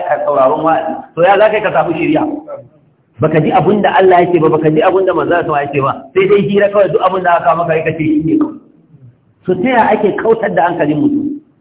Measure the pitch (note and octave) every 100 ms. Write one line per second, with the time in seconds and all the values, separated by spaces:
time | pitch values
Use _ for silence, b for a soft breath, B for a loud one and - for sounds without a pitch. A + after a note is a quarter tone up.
0 | - D3 D3 C#3 C3 D3+ D#3+ D#3+ - -
1 | - D#3+ F3+ G3 G#3+ G#3+ F#3 - D#3+ D#3+
2 | D3+ E3 - - - - - _ _ _
3 | _ - D3+ D#3+ D3 - F#3+ G#3+ F3+ F3+
4 | F#3+ F3 F3 F3 D#3 D#3 D#3 D#3 F#3 F#3
5 | F#3 E3 C#3 E3+ E3 D3 C#3+ C#3 C3+ -
6 | - F#3 G3 G3+ - G3+ G3+ G3+ F#3 -
7 | F#3 F#3 F3 E3 E3+ E3+ E3 D#3 D#3+ D#3
8 | D#3 D3+ D#3+ - C#4+ - - _ _ _
9 | - _ _ _ - F#3 C4 A#3+ - G#3+
10 | F#3 - A3+ A3 - F3 F3 E3 D3 D3+
11 | - - - - - _